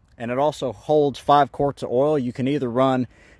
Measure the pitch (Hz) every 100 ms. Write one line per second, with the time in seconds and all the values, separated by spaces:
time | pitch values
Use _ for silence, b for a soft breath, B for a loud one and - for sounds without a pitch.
0 | _ - 117 127 151 - 131 104 - 151
1 | 143 120 - 143 139 - 143 - - 123
2 | 147 156 123 - 127 147 127 120 131 127
3 | 120 b b